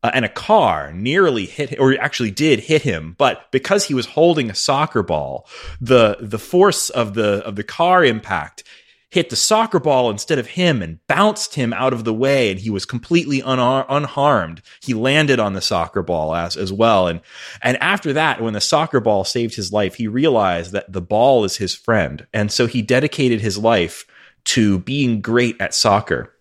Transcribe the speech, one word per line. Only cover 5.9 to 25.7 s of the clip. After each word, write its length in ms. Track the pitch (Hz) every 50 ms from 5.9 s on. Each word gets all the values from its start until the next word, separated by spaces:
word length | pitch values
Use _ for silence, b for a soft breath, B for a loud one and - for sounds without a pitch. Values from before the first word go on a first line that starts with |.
| 131 123 113 107 101 -
the 200 | 120 104 107 107
force 500 | - - - 180 190 202 - - - -
of 240 | - 127 117 107 98
the, 220 | 113 110 104 101 101 -
of 100 | 113 101
the 80 | 101 107
car 400 | - - - 165 175 185 180 165
impact 600 | 131 113 110 - - 98 82 73 - _ - - b b b b b b b b b
hit 180 | - 180 170 -
the 60 | 120
soccer 440 | 107 - - 214 220 226 220 202 175
ball 300 | 127 156 139 127 127 117
instead 300 | 104 101 - - 165 135
of 80 | 113
him 340 | - - - 180 175 143 113
and 160 | 92 82 82 82 _
bounced 460 | _ 123 156 196 214 202 - - - -
him 180 | 143 127 117
out 220 | 117 92 127 131 127
of 100 | 117 110
the 100 | 113 110
way. 360 | 110 131 135 139 135 123 104
And 100 | 95 95
he 120 | 98 113
was 120 | 104 98 -
completely 580 | - - 120 - - 170 170 160 139 143 135 131
unar-, 420 | 131 131 127 123 123 131 135 131
unharmed. 760 | - 135 143 147 135 - 143 139 147 139 107 85 80 82 85 B B B B
He 140 | - - 123
landed 440 | 110 113 131 139 156 156 143 135 117
on 140 | 107 101 98
the 80 | 95
soccer 400 | - - 104 87 82 80 - 101
ball 340 | 87 82 87 80 78 78 80
as, 220 | 85 85 87 -
as 160 | - 101 92 95
well. 340 | 101 113 113 110 98 92
And, 140 | 87 85 85 B B B B B B B B
and 160 | - 123 127
after 340 | - - 165 196 202 - 156 135
that, 280 | 151 160 151 127 -
when 120 | 117 113 107
the 60 | 104
soccer 400 | - - - 151 160 156 - 131
ball 240 | 104 113 107 98 95
saved 320 | - - 123 117 113 -
his 160 | - 101 92
life, 220 | 101 104 101 92 -
he 120 | - 117
realized 640 | 107 104 127 147 160 131 113 101 95 87 85 85 90
that 200 | 98 98 - -
the 80 | 95 95
ball 440 | 87 - 104 107 120 135 135 120 107
is 120 | 95 -
his 180 | - - - -
friend. 500 | - _ - 113 107 85 67 71 73 - _ -
And 180 | 107 104 104
so 140 | - - 123
he 160 | 117 - 127
dedicated 580 | 107 104 123 127 143 147 - - 139 127 117 107
his 180 | 104 110 92
life 480 | 101 107 113 117 101 87 82 - - - b b b b b b b _
to 340 | - - - 110 104 98 92
being 420 | 87 - 135 143 139 123 117 107
great 400 | 101 - 113 120 123 117 110 -
at 140 | 98 -